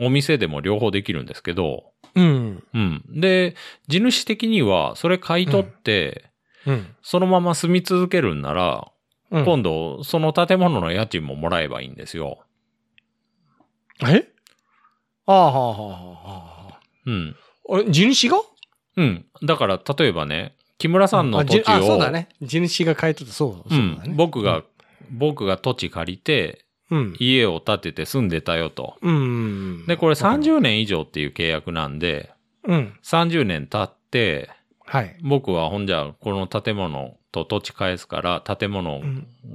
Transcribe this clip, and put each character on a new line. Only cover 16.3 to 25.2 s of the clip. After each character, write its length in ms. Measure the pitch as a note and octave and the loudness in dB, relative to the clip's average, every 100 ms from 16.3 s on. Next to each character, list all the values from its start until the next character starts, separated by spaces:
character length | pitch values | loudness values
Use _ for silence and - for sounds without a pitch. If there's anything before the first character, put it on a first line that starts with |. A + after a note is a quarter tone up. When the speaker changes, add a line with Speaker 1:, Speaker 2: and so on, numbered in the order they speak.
| F#2+ E2+ E2+ F#2+ | -16 -18 -20 -20
Speaker 2:
あ。 80 | - _ _ C3 | -20 _ _ -6
Speaker 1:
う 60 | |
ん。 220 | G#2 D#2+ - _ _ - | -6 -6 -14 _ _ -4
Speaker 2:
あ 60 | F#3+ | -2
れ、 120 | A3 | 2
地 160 | D3 G#3+ | 4 4
主 220 | C4 - | 4 4
が？ 80 | F#4 A4 _ - _ _ - | 2 0 _ -20 _ _ 0
Speaker 1:
う 60 | |
ん。 220 | D3 F2 - - | 0 0 -8 -8
だ 140 | D3 D#3 | -2 0
か 100 | A2 | 2
ら、 140 | F#2 - C#3 | 0 -2 0
例 100 | C#3+ | 2
え 40 | |
ば 140 | E2+ D2 | 2 -2
ね、 280 | D#2 F#2+ _ _ - | -4 -6 _ _ -6
木 100 | D#3+ | 0
村 200 | F3+ G3 | 4 4
さ 140 | G3+ | 4
ん 80 | C#3+ | 2
の 120 | G#2+ | 2
土 180 | C#3+ G#3+ | 4 4
地 80 | A3 | 4
を、 40 | |
Speaker 2:
う 20 | G#3 | 4
ん。 20 | |
あ、 20 | |
じ-、 20 | |
あ、 20 | G3 | 6
そ 100 | G3+ | 4
う 20 | |
だ 120 | C3+ | 2
ね。 180 | E3 E3+ - | -2 -8 -12
地 180 | C3+ D#3 | -4 -2
主 240 | F3 - | 0 0
が 100 | E3 | 0
買 180 | D3+ D#3+ | 0 0
い 20 | |
取 100 | D#3 | -2
っ 40 | B2 | -6
た。 60 | |
そ 300 | - C#3 F2+ - | -4 -4 -4 -2
う、 60 | |
そ 40 | D3+ | 0
う 20 | |
だ 0 | |
ね。 240 | G2 D2+ G2+ | 0 -2 -6
Speaker 1:
う 40 | |
ん。 60 | D3 | 0
僕 260 | E3+ C3+ | 0 2
が、 160 | G2+ E2 | 0 0
Speaker 2:
う 20 | |
ん。 40 | - _ _ _ - | -4 _ _ _ -14
Speaker 1:
僕 360 | B2 | -2